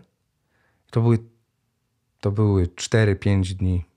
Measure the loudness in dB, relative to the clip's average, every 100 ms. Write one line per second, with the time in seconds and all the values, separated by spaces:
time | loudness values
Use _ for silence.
0 | _ _ _ _ _ _ _ _ _ 0
1 | 2 2 -2 _ _ _ _ _ _ _
2 | _ _ -4 0 2 2 0 -4 -2 2
3 | 2 0 0 0 -2 -4 -2 -2 -6